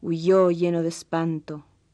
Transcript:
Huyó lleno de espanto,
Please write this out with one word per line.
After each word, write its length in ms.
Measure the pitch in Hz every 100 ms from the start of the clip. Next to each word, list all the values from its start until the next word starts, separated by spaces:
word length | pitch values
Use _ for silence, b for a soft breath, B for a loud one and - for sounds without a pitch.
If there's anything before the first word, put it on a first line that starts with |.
Huyó 500 | - 165 170 190 185
lleno 300 | 170 175 170
de 80 | 165
espanto, 760 | 165 - 165 165 156 - 151 - _ _